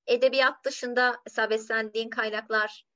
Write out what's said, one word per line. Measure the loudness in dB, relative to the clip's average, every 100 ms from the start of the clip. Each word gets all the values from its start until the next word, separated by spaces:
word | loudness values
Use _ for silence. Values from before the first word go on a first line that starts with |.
| -2
Edebiyat | 4 4 4 2 2 -6
dışında | -6 -4 2 2 0 -6
mesela | -4 0
beslendiğin | 0 0 -2 -2 -4 -6
kaynaklar | -4 -4 -4 -2 -2 -2 -6 _